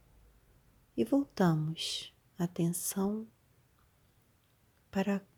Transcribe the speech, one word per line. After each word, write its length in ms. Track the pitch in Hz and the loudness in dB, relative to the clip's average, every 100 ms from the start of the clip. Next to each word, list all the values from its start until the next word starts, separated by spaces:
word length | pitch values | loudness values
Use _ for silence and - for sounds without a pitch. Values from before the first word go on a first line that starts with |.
| - - - _ _ _ _ _ _ - | -20 -20 -20 _ _ _ _ _ _ -4
e 60 | |
voltamos 1080 | 226 285 277 - 180 156 156 160 - - - - _ - | 2 2 2 2 4 4 0 -4 -6 -6 -10 -18 _ -6
a 80 | 175 | -4
atenção 840 | - 170 175 - 196 196 214 220 _ _ _ _ _ _ _ _ _ _ _ _ _ _ _ _ | 0 -2 0 -4 -2 -2 -2 -8 _ _ _ _ _ _ _ _ _ _ _ _ _ _ _ _
para 360 | 196 196 202 - | -2 0 0 -4